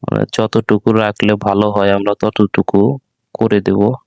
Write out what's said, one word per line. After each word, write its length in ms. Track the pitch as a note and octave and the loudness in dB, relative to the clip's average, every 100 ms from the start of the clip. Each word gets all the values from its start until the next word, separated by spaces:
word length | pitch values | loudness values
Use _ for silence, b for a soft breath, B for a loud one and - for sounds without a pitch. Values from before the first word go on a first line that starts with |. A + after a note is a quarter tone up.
মানে 200 | - G#1+ G#2 | -4 -2 -2
যতটুকু 560 | - A2 A2+ A2 G#2+ - | -2 0 -2 0 0 2
রাখলে 400 | A2 G#2+ G#2 G#2+ G#2 | 0 0 0 0 0
ভালো 300 | G#2+ G2+ G#2 | 0 0 0
হয় 200 | G#2 G2 | 0 0
আমরা 220 | G2 G2+ G2+ | 0 0 -2
ততটুকু 600 | G#2+ - G#2 - - G2 G#2 C#3 _ _ _ - | -4 0 0 0 0 2 0 -2 _ _ _ -4
করে 240 | A2+ G#2 | 0 0
দেব। 200 | G2 G2 G#2 B2+ | 0 0 0 -2